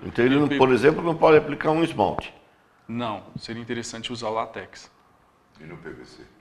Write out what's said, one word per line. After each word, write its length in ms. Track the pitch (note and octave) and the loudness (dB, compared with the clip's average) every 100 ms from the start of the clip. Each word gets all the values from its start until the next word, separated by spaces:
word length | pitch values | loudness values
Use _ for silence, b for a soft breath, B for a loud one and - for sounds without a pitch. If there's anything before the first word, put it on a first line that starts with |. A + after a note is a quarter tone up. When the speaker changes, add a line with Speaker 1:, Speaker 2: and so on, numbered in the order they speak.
Speaker 1:
Então 220 | F#2 G#2+ | -6 0
ele, 120 | A#2+ C#3 | 4 4
não, 100 | D3 | 2
Speaker 2:
Ele 100 | C#3+ | 4
Speaker 1:
por 160 | C3 | 4
exemplo, 300 | B2 C3 D#3 | 6 4 2
não 120 | E3+ | -2
pode 220 | D#3+ E3 D#3 | 2 6 6
aplicar 360 | D3+ C#3+ D#3+ | 4 -2 -2
um 120 | D#3 | 0
esmalte? 480 | D#3+ C3+ F#2+ - - - _ _ _ _ - | 0 0 0 -2 -8 -16 _ _ _ _ -12
Speaker 2:
Não, 360 | A#2 A#2+ G2+ F#2+ - | -8 -8 -10 -14 -16
seria 240 | - A2+ | -14 -12
interessante 500 | A#2 A#2 A#2 A#2 A#2 | -10 -10 -10 -12 -12
usar 180 | A#2 A#2 | -8 -6
o 60 | |
látex. 560 | A2+ A#2+ G#2+ F2+ - - _ _ _ _ _ _ _ | -6 -6 -10 -16 -18 -20 _ _ _ _ _ _ _
Speaker 3:
E 40 | |
no 120 | D#2 E2+ | -20 -18
P 140 | D#2+ | -16
V 140 | C2 B1+ | -18 -20
C? 160 | - A#1+ _ | -20 -20 _